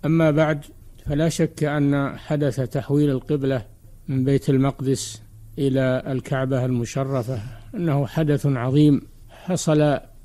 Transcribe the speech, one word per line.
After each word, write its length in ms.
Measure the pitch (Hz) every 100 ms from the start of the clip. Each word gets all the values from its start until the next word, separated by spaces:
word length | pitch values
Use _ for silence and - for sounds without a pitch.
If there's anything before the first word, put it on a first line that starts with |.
أما 260 | 147 165 160
بعد، 340 | 151 156 151 - - - - -
فلا 220 | 147 160
شك 360 | - 165 -
أن 520 | 151 147 143 143 139 -
حدث 420 | - 151 147 123
تحويل 500 | 127 143 110 143 147
القبلة 540 | 131 - 147 135 131 - - - - -
من 160 | 131
بيت 260 | 127 139 -
المقدس 720 | 135 135 135 131 131 - - - - - -
إلى 440 | 139 131 131 127 -
الكعبة 580 | 131 - 135 131 131
المشرفة 720 | 127 123 117 - 135 135 113 127 101 - -
أنه 320 | 226 170 139 143
حدث 400 | - 160 143 143
عظيم 560 | 131 123 135 151 139 - - -
حصل 720 | - - 180 - 151 151 139 - -